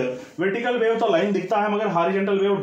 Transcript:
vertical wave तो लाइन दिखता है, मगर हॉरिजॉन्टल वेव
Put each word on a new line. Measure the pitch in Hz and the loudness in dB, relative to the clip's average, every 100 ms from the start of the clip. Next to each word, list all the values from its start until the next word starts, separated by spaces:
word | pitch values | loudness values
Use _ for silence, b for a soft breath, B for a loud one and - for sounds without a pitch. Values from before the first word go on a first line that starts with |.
| 127 127 B - | -2 -4 B -4
vertical | 185 190 240 247 | -2 -2 -2 0
wave | 220 220 | 0 2
तो | 226 | 2
लाइन | 170 202 | 2 2
दिखता | 196 175 214 | 0 0 0
है, | 208 | 0
मगर | 202 214 170 | 0 0 0
हॉरिजॉन्टल | 170 196 202 196 | 0 0 0 0
वेव | 196 196 | 2 0